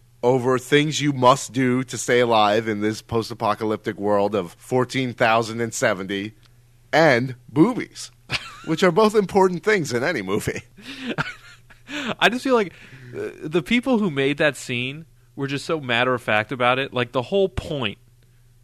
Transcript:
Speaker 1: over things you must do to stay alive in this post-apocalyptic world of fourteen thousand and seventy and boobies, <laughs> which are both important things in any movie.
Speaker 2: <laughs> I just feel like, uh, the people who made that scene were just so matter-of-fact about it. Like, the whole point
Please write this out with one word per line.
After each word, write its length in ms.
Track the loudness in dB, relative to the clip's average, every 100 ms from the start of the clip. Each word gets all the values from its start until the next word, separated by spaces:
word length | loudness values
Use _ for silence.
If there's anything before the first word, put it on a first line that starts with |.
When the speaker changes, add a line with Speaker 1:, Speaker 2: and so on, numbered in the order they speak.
| _ -2
Speaker 1:
over 380 | 2 2 2 -2
things 400 | 2 2 2 -2
you 120 | -2
must 400 | 4 6 6 0
do 300 | -2 0 0
to 140 | -4 -8
stay 220 | 2 2
alive 480 | 4 4 4 2 0
in 140 | -2
this 200 | -2 -4
post-apocalyptic 960 | -4 -4 -4 -4 -2 -2 -2 -4 -6 -4
world 400 | 0 2 2 -2
of 180 | -4 -12
fourteen 520 | -4 -2 -2 -4 -6
thousand 480 | 0 2 2 0 -6
and 140 | -6
seventy 600 | -2 -2 -2 -4 -6 -6 -14 -20 _ _ _ 0
and 420 | 4 6 4 0 -8 -4
boobies, 640 | 2 2 2 -8 -12 -18 _ -8 -8
<laughs> 260 | -8 -14 -6
which 180 | 0
are 80 | 2
both 240 | 4 4 2
important 480 | 2 2 2 2
things 280 | 0 0 0
in 120 | -2
any 180 | -2 -2
movie. 400 | -2 -2 -2 -8 -12 -20 -18 -12 -8 -6 -8 -10
Speaker 2:
<laughs> 760 | -20 -20 -20 -20 -14 -10 -8 0
I 80 | 0
just 160 | 0
feel 100 | 0
like, 180 | 0 0 -8 -20 -20 -14
uh, 180 | -10 -10 -10
the 200 | -4 -4
people 360 | 0 -2 2 0
who 120 | 0
made 260 | 0 -2 0
that 180 | 0 -2
scene 480 | -8 -6 -6 -10 -18 _ _
were 140 | -8 -6
just 160 | -6 -4
so 140 | -6
matter-of-fact 720 | -2 0 2 0 0 0 0
about 260 | 0 0 2
it. 140 | -2
Like, 160 | -4 -2
the 120 | -4
whole 260 | -2 0 0
point 500 | -2 -8 -6 -6 -8 _ _ _ _ _ _